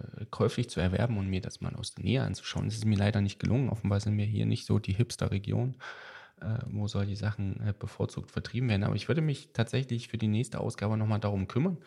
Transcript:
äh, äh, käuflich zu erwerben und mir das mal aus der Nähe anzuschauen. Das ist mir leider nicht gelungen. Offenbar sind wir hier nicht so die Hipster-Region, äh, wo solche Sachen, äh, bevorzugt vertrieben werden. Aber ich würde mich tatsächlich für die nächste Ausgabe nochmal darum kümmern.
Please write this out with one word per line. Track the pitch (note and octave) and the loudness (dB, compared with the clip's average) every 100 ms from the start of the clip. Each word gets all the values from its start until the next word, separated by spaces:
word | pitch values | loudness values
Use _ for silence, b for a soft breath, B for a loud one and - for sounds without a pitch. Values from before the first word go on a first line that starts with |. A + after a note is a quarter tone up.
| - - | -10 -12
äh, | |
äh, | - | -6
käuflich | - G#2+ - A#2+ | 2 2 2 -2
zu | - | 2
erwerben | F2+ F#2+ A#2 G#2 | 2 4 2 2
und | F#2+ | 0
mir | F#2 | 0
das | - - | -2 -6
mal | F2+ - | -6 -6
aus | - - | -8 -4
der | |
Nähe | - B2+ | 2 2
anzuschauen. | G#2+ - - - G2+ | 2 -2 -4 -2 -2
Das | A2 | 0
ist | A2 | 2
mir | G2+ | 4
leider | G2+ G2+ | 4 4
nicht | G2 - | 0 0
gelungen. | F2+ B2 B2+ | 2 2 2
Offenbar | - G2+ G2+ | 0 2 2
sind | G#2+ G#2 | 2 0
wir | G#2 | 2
hier | G#2 A2 | 2 2
nicht | A2 - | 0 2
so | G#2 | 0
die | G#2 | 2
Hipster-Region, | G2 A#2 - G2 G2 G2+ G#2 B2+ - B B B B B - | 0 0 0 -2 0 0 0 0 -4 B B B B B -10
äh, | A2 A2+ - | -4 -4 -4
wo | G#2+ G#2 | -4 -2
solche | G2+ G2+ G2+ | 0 -2 -2
Sachen, | G#2 G#2 G2 - G#2+ | -2 -2 -2 -2 -2
äh, | - | -2
bevorzugt | G#2 - - - - | -6 -4 -4 -4 -8
vertrieben | - - A2+ B2+ | -6 -4 0 2
werden. | G2 | 2
Aber | G#2 G#2 | 2 0
ich | - | 0
würde | D3+ | 2
mich | D#3 C#3 - | 2 -2 -2
tatsächlich | - A#2 B2 C3+ A#2 - | -2 0 0 -2 -4 -4
für | A2+ | 0
die | A2 | 2
nächste | G#2+ B2+ - | 2 0 -2
Ausgabe | G#2+ - G#2 A2 | -4 -2 0 2
nochmal | A2 G#2+ | 2 2
darum | G#2 G2+ F#2 | 0 0 0
kümmern. | B2 F#3 E3+ | 2 2 0